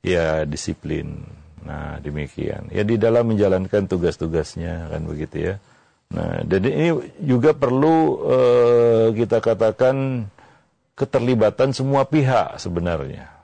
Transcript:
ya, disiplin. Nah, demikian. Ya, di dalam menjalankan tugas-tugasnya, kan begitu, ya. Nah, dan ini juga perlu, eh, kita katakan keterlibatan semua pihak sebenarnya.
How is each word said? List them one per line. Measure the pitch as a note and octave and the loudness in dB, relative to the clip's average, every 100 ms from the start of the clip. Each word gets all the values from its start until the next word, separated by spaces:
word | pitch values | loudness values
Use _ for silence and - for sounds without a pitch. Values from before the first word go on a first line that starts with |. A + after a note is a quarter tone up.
ya, | F#2 F2+ D#2+ D#2 | 0 0 2 0
disiplin. | D2+ C#2+ - D#2+ D#2 D2+ D2 C#2+ - - - - | -2 -6 -8 -8 -6 -6 -6 -12 -16 -20 -20 -18
Nah, | - D2 D2 D2 | -14 -10 -10 -10
demikian. | D2 D2 C#2+ - C#2+ - - F#2+ | -8 -8 -8 -8 -8 -8 -6 -4
Ya, | |
di | G#2 A#2 | 0 2
dalam | A2+ A#2 A#2 | 4 4 2
menjalankan | G#2+ G2+ F#2 F#2+ G#2 G2 | 2 2 2 0 -2 0
tugas-tugasnya, | F#2 E2+ D2 D#2+ D#2+ D2+ - E2+ E2 E2 | 0 -2 -2 -4 -4 -4 -8 -8 -8 -8
kan | D#2+ D#2 | -8 -8
begitu, | D2+ D#2 D#2 D#2+ | -8 -8 -6 -6
ya. | G2+ _ _ _ _ _ | -8 _ _ _ _ _
Nah, | E2 E2 E2 | -6 -6 -6
dan | D#2 F#2+ A2 | -2 0 0
ini | D3 E3 D3+ - - | 0 0 -2 -6 -10
juga | D3+ B2+ C#3+ D3+ | 0 2 2 2
perlu, | C3+ C3 D3+ E3 D#3 - - | 0 2 4 4 2 0 0
eh, | C3 B2+ B2 A#2+ A#2+ A#2 A2+ A2+ A2 | 2 4 4 4 4 4 4 2 2
kita | A#2 A#2 | 0 0
katakan | A2+ A2+ A2+ G#2 B2+ C3+ C3+ B2+ G2+ _ - _ _ _ _ - | 2 2 0 2 2 2 -2 -4 -8 _ -20 _ _ _ _ -6
keterlibatan | C3 C3+ A#2+ B2 G#2+ - C3+ | -2 0 2 4 2 2 -2
semua | C3 C3+ C#3 | 0 0 0
pihak | C3+ D#3 C3 B2 - - | 2 2 4 2 0 -6
sebenarnya. | - E2+ F2 E2 C2+ C2 C2 - | -6 -4 -2 -4 -6 -12 -18 -20